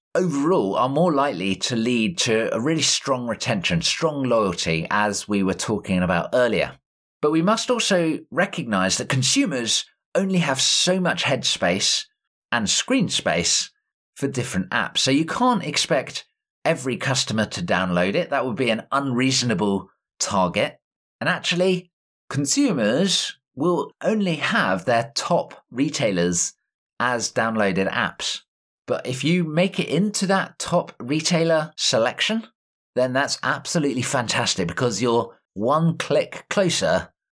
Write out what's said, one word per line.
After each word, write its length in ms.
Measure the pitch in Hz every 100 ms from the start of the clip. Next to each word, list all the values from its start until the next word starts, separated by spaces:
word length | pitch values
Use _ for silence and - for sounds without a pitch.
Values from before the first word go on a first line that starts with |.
| _
overall 640 | 170 180 139 151 185 98 95
are 140 | 127
more 240 | 143 180
likely 420 | 139 143 90 95 92
to 200 | - 117
lead 420 | 117 120 110 85
to 360 | 123 110 113
a 60 | 110
really 220 | 135 160
strong 440 | 123 - 143 127 120
retention, 540 | 107 - 107 85 85
strong 420 | - - 165 143
loyalty, 640 | 127 113 98 87 85 80 82
as 360 | 101 104 98 -
we 140 | 101
were 120 | 95
talking 500 | 87 - 104 - 92
about 260 | 90 85 -
earlier. 440 | 127 123 92 67 - _ _ _ _
But 100 | 151
we 100 | 160
must 280 | 180 220 -
also 500 | 240 - 185 160 147 -
recognize 680 | 139 - - 117 98 95 -
that 120 | 117
consumers 760 | 131 131 269 254 131 113 - - _ _ 170
only 240 | 190 185
have 200 | 147 131
so 400 | - - 180 185
much 240 | 175 92
headspace 840 | 139 127 - - 90 95 - - - _ _ _ _
and 180 | - 101
screen 400 | - - 262 180
space 600 | - 95 82 85 - - _ _ _ _ -
for 120 | 135
different 420 | 131 117 92 95
apps. 260 | 120 90 -
So 140 | 131
you 140 | 139 165
can't 380 | - 247 214
expect 640 | 156 - - 147 - - - _ _ _ 156
every 320 | 165 127 117
customer 480 | 131 - - 110 104
to 160 | -
download 540 | 87 92 92 87 92 143
it. 160 | -
That 140 | 139 127
would 100 | 110
be 140 | 120
an 180 | 113 -
unreasonable 1000 | 139 139 120 131 127 123 104 104 98 - _ _ _
target. 600 | - 98 90 95 147 - _ _ _ _
And 80 | 139
actually, 640 | 170 - 175 190 180 - _ _ _ _
consumers 1080 | 135 139 277 277 147 107 131 196 - - - _ 127
will 360 | 165 165 - -
only 340 | 185 220 190 147
have 500 | - 220 117 95 -
their 260 | 117 -
top 500 | - - 175 - - _
retailers 840 | 120 147 - 117 90 87 85 - - _ _ _ -
as 320 | 123 120 -
downloaded 580 | - 113 110 101 92 95
apps. 500 | 120 104 - - - - _ _ _ -
But 160 | - 120
if 180 | 131
you 200 | 143 180
make 360 | 160 156 190 -
it 80 | -
into 380 | 147 208 - 190
that 320 | 190 - -
top 360 | - 175 - -
retailer 720 | 120 156 160 170 165 160 156 -
selection, 720 | - 120 117 - - 226 - _ _ _ _ 123
then 180 | 127
that's 240 | 131 135 -
absolutely 580 | 127 143 - 170 143 127
fantastic 640 | 123 135 110 - 113 - 85
because 320 | - 123 98
you're 380 | 120 117 113 - _
one 420 | 95 117 151 165 165
click 460 | - 147 - - -
closer 640 | - 185 - 78 90 - _ _